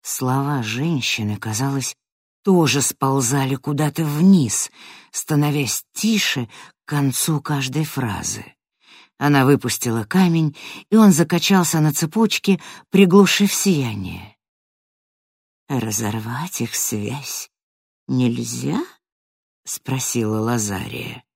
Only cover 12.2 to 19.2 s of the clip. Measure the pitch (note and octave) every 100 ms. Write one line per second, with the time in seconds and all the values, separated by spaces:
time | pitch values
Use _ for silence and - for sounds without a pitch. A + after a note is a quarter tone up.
12.2 | A3 - - F#3+ - - _ F#3+ F#3+ G3
13.2 | F#3+ - G3+ - G3+ D#3 B2 G#2 F2+ E2+
14.2 | F2+ _ _ _ _ _ _ _ _ _
15.2 | _ _ _ _ _ C3+ A2+ G#2 G#2+ A2
16.2 | A2 B2 F3 - A#2+ - - G#2+ G#2 C3+
17.2 | C3+ - - _ _ _ _ _ - B2+
18.2 | B2 A#2+ A#2+ A#2+ C3+ F#3+ F4+ _ _ _